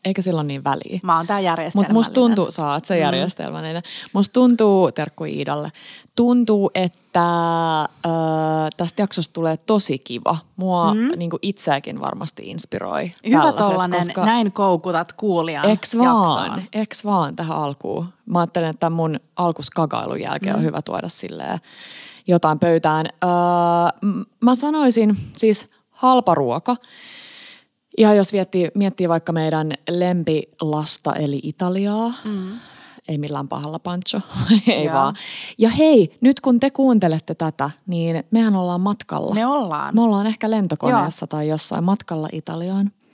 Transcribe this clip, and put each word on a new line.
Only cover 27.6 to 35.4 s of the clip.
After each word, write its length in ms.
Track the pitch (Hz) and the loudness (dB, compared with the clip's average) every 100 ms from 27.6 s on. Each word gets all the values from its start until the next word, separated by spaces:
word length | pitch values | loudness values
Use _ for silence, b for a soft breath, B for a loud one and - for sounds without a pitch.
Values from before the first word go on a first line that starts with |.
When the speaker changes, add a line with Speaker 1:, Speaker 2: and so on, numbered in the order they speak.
| B _ _ - | B _ _ 4
Speaker 1:
Ihan 200 | 214 208 | 6 6
jos 160 | 190 | 4
miettii, 380 | 202 185 185 240 | 0 -2 -2 -2
miettii 360 | 202 196 190 180 | 0 -2 0 0
vaikka 220 | 165 165 | 0 0
meidän 400 | 165 160 156 156 - - | -2 0 -2 -4 -6 -4
lempilasta 1300 | 175 180 180 160 156 - - 156 151 147 - 151 - | -2 0 0 0 -2 -4 -6 -4 -2 -2 -4 -4 -4
eli 240 | 147 143 | -4 -4
Italiaa. 680 | - - 180 185 202 214 233 247 | -8 -6 -4 -2 -2 -2 -4 -6
Speaker 2:
Mm. 360 | 220 202 185 233 B B B B - | -8 -8 -8 -14 B B B B -8
Speaker 1:
Ei 100 | 151 | -6
millään 300 | 147 143 139 | -6 -8 -8
pahalla, 320 | 139 151 160 | -8 -8 -8
Pancho. 400 | 180 180 - 208 - 127 127 | -8 -6 -4 -6 -6 -6 2
<laughs> 200 | 214 233 | 4 4
Ei 180 | 147 151 | 0 0
Speaker 2:
Joo. 80 | |
Speaker 1:
vaan. 220 | 156 135 208 B B | 2 0 -2 B B